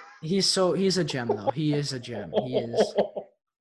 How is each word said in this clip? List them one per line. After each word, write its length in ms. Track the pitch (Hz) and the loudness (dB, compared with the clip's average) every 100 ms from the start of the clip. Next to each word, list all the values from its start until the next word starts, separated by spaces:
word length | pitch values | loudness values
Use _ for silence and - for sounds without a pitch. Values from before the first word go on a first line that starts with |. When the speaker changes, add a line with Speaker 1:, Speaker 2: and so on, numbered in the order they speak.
| - - | -18 -12
Speaker 1:
He's 240 | 156 190 180 | -2 0 2
so, 260 | 190 180 | 2 2
he's 240 | 156 190 180 | 4 2 2
a 60 | |
gem, 240 | 151 131 117 | 0 -2 -2
though. 220 | - - | -2 -2
He 240 | - 151 | 0 2
is 180 | 147 143 | 0 -2
a 80 | 131 | -6
gem. 320 | 123 113 - 214 127 | -8 -8 -2 -2 0
He 100 | 196 | -2
is. 380 | 233 233 - 202 | 0 2 2 0
Speaker 2:
<laughs> 40 | - - - _ _ _ | -2 -6 -14 _ _ _